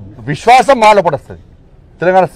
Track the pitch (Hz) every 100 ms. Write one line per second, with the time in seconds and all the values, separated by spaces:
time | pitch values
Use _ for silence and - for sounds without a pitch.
0 | 101 - 123 147 220 254 262 254 214 208
1 | 170 139 - 85 - _ _ _ _ _
2 | 170 185 170